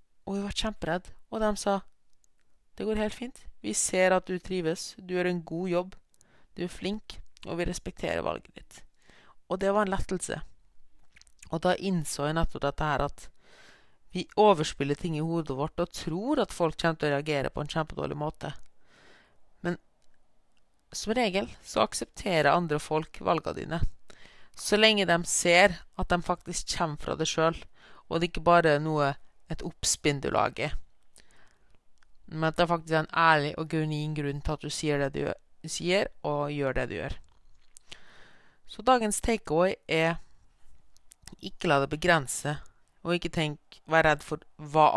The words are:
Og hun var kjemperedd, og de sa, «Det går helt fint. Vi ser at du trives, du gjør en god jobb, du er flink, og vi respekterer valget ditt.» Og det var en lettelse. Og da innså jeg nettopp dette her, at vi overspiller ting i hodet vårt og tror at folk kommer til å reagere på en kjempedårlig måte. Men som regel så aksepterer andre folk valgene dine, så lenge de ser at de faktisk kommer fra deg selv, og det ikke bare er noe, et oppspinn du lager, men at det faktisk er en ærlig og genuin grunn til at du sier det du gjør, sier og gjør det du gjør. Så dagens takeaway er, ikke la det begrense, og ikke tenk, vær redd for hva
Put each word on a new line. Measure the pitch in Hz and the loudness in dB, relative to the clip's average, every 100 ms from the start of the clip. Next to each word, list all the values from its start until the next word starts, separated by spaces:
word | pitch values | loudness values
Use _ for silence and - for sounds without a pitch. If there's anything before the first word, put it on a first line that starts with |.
| _ _ | _ _
Og | - 196 | -8 -6
hun | 202 | -4
var | - | -2
kjemperedd, | 220 208 151 180 - - - | -4 -2 -2 -4 -4 -18 -10
og | 220 | -2
de | 214 202 | 0 0
sa, | 202 196 - - - - _ _ _ - _ - | 0 0 -2 -20 -20 -20 _ _ _ -20 _ -8
«Det | 202 | -4
går | 214 | -2
helt | 214 - | -2 -4
fint. | 247 - - - | -12 -12 -16 -10
Vi | 214 214 | -6 -2
ser | - 185 185 185 | 0 4 4 4
at | - | 2
du | 180 | -6
trives, | - 185 160 175 - - | -4 -2 -2 -2 -6 -14
du | 185 180 | -6 -2
gjør | 180 | 0
en | 180 | -2
god | 165 165 185 | -4 -6 0
jobb, | 175 185 - _ _ - - - - | 0 -2 -10 _ _ -20 -20 -16 -8
du | |
er | 175 | -8
flink, | - 185 214 - - - - - | -4 -4 -4 -8 -14 -14 -14 -8
og | 165 | -4
vi | 175 | -4
respekterer | 180 - - 170 82 | -4 -8 -6 -4 -2
valget | - - - - | -2 -6 -10 -20
ditt.» | - - - _ - - - - - | -20 -20 -20 _ -20 -20 -20 -20 -8
Og | 185 | -2
det | 190 | 0
var | 202 196 | 2 0
en | |
lettelse. | 190 - 185 - 160 - - - - - - - - - - - | 0 -2 -2 -4 -8 -8 -14 -20 -20 -18 -20 -20 -20 -20 -20 -8
Og | 165 | -2
da | 180 185 | 0 0
innså | 196 180 147 - 147 | 0 -2 -2 -2 0
jeg | 165 | 2
nettopp | 165 - 143 | 0 0 -4
dette | - | -2
her, | 151 139 139 | -2 0 -2
at | - - - - - - - - - - | -4 -14 -20 -20 -20 -20 -20 -20 -20 -10
vi | 185 - - | -8 -4 6
overspiller | 214 170 160 - 139 143 | 6 6 2 -2 -2 -2
ting | 175 151 | -2 -2
i | |
hodet | 160 165 151 135 | 0 -2 -2 -4
vårt | 156 - | -4 -2
og | 180 | -4
tror | - - 165 240 302 | -4 -6 -4 0 0
at | 214 | 0
folk | - 170 - | 0 -2 2
kommer | 165 160 | 0 0
til | 151 | 0
å | 143 | 0
reagere | 151 147 131 | 0 -2 -2
på | - | -4
en | 147 | -4
kjempedårlig | 165 156 151 147 147 | -4 -4 -4 -6 -4
måte. | 151 - 147 - - - - - - - _ - - - | -6 -6 -10 -10 -12 -16 -20 -20 -20 -20 _ -20 -20 -10
Men | 175 180 _ _ - - _ _ _ _ _ _ _ | -6 -6 _ _ -20 -20 _ _ _ _ _ _ _
som | - 208 226 | -10 -2 0
regel | 226 185 233 - | 2 0 -4 -10
så | - - | -6 0
aksepterer | 220 - 240 - 208 165 143 | 0 -2 -10 -8 0 4 4
andre | 165 170 147 | 4 2 -4
folk | - 151 - - | -2 -4 -4 -6
valgene | - 180 - - | -2 0 -2 -8
dine, | - 165 - - - - - - - | -4 2 2 2 -16 -18 -20 -20 -20
så | - - 208 | -8 0 6
lenge | 220 214 180 | 6 6 4
de | 170 - | 2 2
ser | - 175 170 196 175 - - | 0 6 8 8 4 -12 -6
at | - | 0
de | 175 | 0
faktisk | - 180 - 175 - - | 0 -4 -4 -8 -4 -2
kommer | 170 151 | -2 -4
fra | - 147 | -6 -4
deg | 160 | -2
selv, | - 160 160 - - - - - | 2 2 0 -12 -20 -20 -20 -4
og | 165 | -2
det | 170 | 0
ikke | - | 0
bare | 160 170 165 147 | 6 6 6 4
er | |
noe, | 156 151 139 139 - - - | 2 2 0 -2 -12 -20 -10
et | 165 | -8
oppspinn | 175 - - - 151 143 | -8 -4 -2 0 0 0
du | - | 0
lager, | - - - 147 - - - - - - - - - - - - - - - - | 2 0 0 -2 -2 -4 -16 -20 -20 -20 -20 -20 -20 -20 -20 -20 -20 -20 -20 -12
men | 156 160 | -2 0
at | 160 | 2
det | 170 | 2
faktisk | 170 160 | 2 2
er | 160 156 | 0 0
en | - | 4
ærlig | 165 156 143 - | 6 6 4 -4
og | 160 | -2
genuin | 160 156 151 151 151 | 0 0 -2 -2 -2
grunn | 143 143 | -4 -2
til | 147 151 | -2 -4
at | |
du | 151 | -4
sier | - 151 143 | -4 0 0
det | 139 | 0
du | 143 | -2
gjør, | 143 - _ - | -4 -6 _ -16
sier | 160 - 170 190 - - 151 | -10 -4 0 2 0 -4 -4
og | 147 147 | -2 -2
gjør | 147 139 131 | -2 -2 -2
det | 123 | -2
du | 90 | -4
gjør. | 131 - - - - - - - - - - - - - - _ - | -6 -8 -12 -20 -20 -20 -20 -20 -20 -18 -18 -20 -20 -20 -20 _ -18
Så | - | -2
dagens | 214 254 214 - | 4 6 4 0
takeaway | - 220 - 156 185 - - | 0 0 0 2 2 0 -2
er, | 160 165 165 - - - _ - - - - - - - - | 2 2 0 -8 -20 -20 _ -18 -18 -18 -20 -20 -20 -20 -14
ikke | - - 180 | -12 -6 0
la | 143 | 2
det | 139 | 2
begrense, | 151 180 165 131 - 143 151 - _ _ _ | 0 4 4 2 -6 -4 -6 -10 _ _ _
og | 170 | -4
ikke | 175 170 | -4 -2
tenk, | 170 151 147 _ - - | -2 -2 -4 _ -18 2
vær | 160 | 4
redd | 160 147 - | 6 2 -2
for | 151 - - | -10 -10 -18
hva | 151 156 151 | 0 6 8